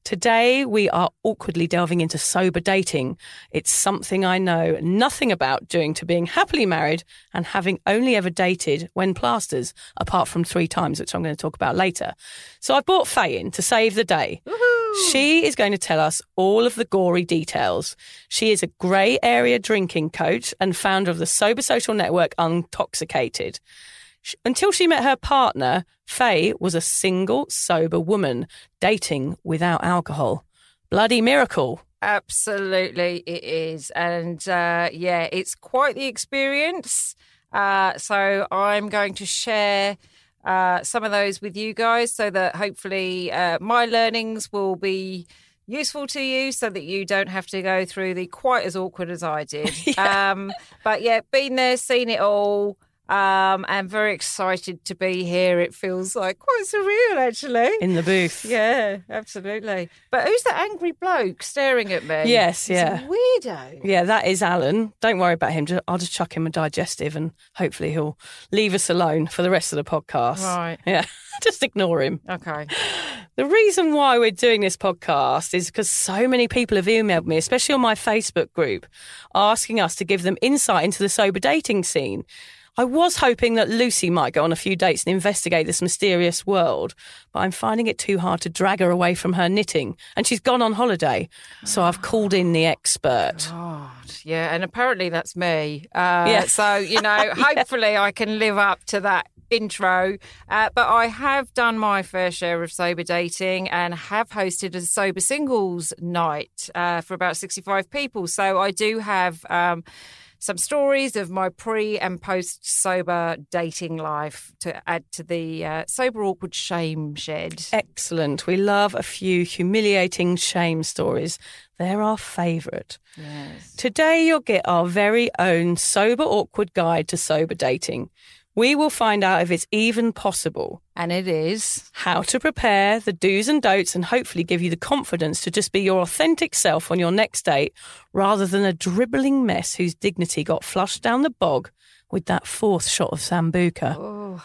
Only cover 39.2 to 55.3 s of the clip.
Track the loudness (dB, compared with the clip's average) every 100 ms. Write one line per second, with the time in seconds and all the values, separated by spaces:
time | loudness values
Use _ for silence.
39.2 | -6 -6 -2 0 2 2 0 -4 _ _
40.2 | _ _ -2 2 2 0 -2 -4 0 0
41.2 | 0 -2 -8 -8 -6 -2 2 2 0 -2
42.2 | -2 0 0 0 -6 -6 -6 -4 -4 -4
43.2 | -4 -2 0 0 0 0 2 2 2 0
44.2 | -4 -8 -6 -4 -2 -2 -4 -4 -6 -10
45.2 | -14 _ _ _ -10 -6 -6 -6 -8 -6
46.2 | -2 -2 -2 -2 -4 -4 -6 -6 -2 -2
47.2 | -2 -6 -6 -4 -2 0 -2 -4 -4 -4
48.2 | -8 -4 0 2 0 -4 -6 -8 -10 -6
49.2 | -4 -4 -6 -6 -6 -4 -2 2 4 4
50.2 | 2 0 -4 -10 -16 -6 -2 0 2 0
51.2 | 2 0 0 2 2 2 0 0 2 2
52.2 | 2 2 2 0 -2 -4 _ _ -2 2
53.2 | 4 4 4 2 0 -2 -2 0 0 0
54.2 | -4 -2 -2 -2 -4 -12 -12 -4 -2 -2
55.2 | -2